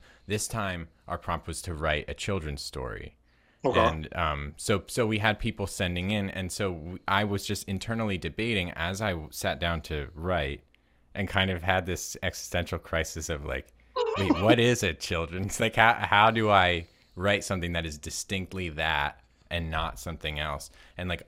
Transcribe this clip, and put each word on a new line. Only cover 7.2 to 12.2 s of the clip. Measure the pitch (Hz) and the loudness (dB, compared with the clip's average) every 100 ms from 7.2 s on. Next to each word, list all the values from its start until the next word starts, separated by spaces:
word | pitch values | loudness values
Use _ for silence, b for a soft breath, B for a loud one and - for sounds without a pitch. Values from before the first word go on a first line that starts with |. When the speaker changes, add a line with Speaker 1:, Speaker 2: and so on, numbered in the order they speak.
Speaker 1:
was | 107 101 | 2 0
just | - 101 - | -2 -6 -4
internally | 95 - 113 110 95 | -4 -2 -2 0 -2
debating | 85 71 113 107 87 | -4 -2 0 0 -2
as | - 85 95 | -2 -4 -2
I | 107 | -2
w-, | 85 76 | -2 -6
sat | - 101 76 | -4 -4 0
down | 85 82 | 0 -2
to | - 76 69 | -2 -6 -6
write | - 87 90 69 69 - _ _ _ _ | -6 -2 0 0 -4 -12 _ _ _ _
and | - 98 | -6 -2
kind | 101 95 | 2 2
of | 90 | 0
had | 90 92 | 2 2
this | 87 87 - - | 2 -4 -6 -6